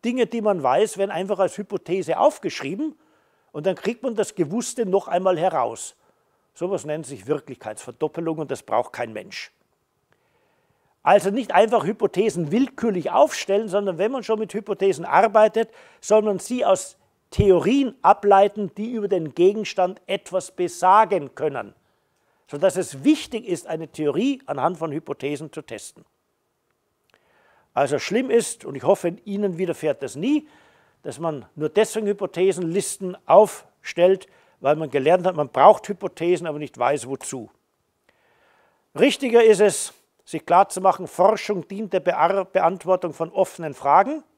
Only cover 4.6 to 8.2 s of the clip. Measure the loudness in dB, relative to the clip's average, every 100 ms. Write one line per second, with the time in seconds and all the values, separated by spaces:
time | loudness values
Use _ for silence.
4.6 | -6 -6 -2 -2 0 -2 0 0 0 0
5.6 | -4 -6 -16 _ _ _ _ _ _ _
6.6 | -6 -6 -6 -8 -8 -14 -6 -6 -6 -16
7.6 | -14 -14 -16 -6 -6 -4